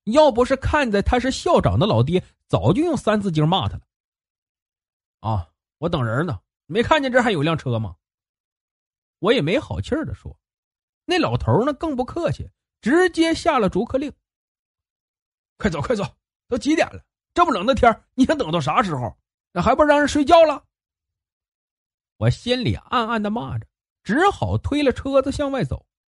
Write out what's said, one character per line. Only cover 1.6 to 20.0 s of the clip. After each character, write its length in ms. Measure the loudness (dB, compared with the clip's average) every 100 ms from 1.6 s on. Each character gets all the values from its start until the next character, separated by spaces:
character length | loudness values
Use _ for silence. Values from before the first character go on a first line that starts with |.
长 160 | 4 2
的 80 | 2
老 160 | 2
爹， 220 | 2 -2 -4 _ _
早 260 | 0 2
就 80 | 2
用 160 | 0 0
三 240 | 0 0
字 100 | 0
经 160 | 0 0
骂 200 | 0 -4
他 100 | -8
了。 60 | -14 _ _ _ _ _ _ _ _ _ _ _ _ _
“啊， 260 | -4 -4 -6 _ _ _
我 100 | -4
等 160 | -2 -2
人 200 | -2 -4
呢， 140 | -6 _ _ -6
没 160 | -2
看 180 | 2 0
见 100 | 2
这 80 | 0
还 100 | 2
有 100 | 0
辆 160 | -2 -2
车 220 | -4 -4
吗？” 160 | -6 -12 _ _ _ _ _ _ _ _ _ _ _ _
我 160 | 0
也 80 | 0
没 180 | 0 -2
好 220 | -4 -8
气 140 | -6 -6
儿 100 | -6
地 80 |
说。 220 | -12 -16 -20 _ _ _ _ _ _ -4
那 120 | -2
老 180 | 0 0
头 300 | 2 2 2
呢， 80 |
更 220 | -2 -4 -6
不 100 | -6
客 260 | -4 -4
气， 160 | -6 -12 _ _ _
直 300 | 0 4 4
接 240 | 2 0
下 240 | 0 0 0
了 100 | 0
逐 160 | -2
客 140 | -4 -4
令。 140 | -6 -12 _ _ _ _ _ _ _ _ _ _ _ _ _ -6
“快 120 | -4
走， 120 | -2
快 140 | -4 -4
走！ 80 | -6 -10 _ _ -10
都 100 | -4
几 180 | 0 0
点 120 | -2
了？ 160 | -6 -20 _ _
这 120 | 0 0
么 60 |
冷 140 | 0 0
的 100 | 2
天 160 | 2
儿， 120 | 2 _ 0
你 100 | 0
想 100 | 0
等 140 | -2
到 80 | -2
啥 220 | 0 0
时 140 | 0 -4
候？ 200 | -8 -12 _ _ _
那 100 | -2
还 140 | 2 4
不 80 |
让 160 | 4
人 80 | 4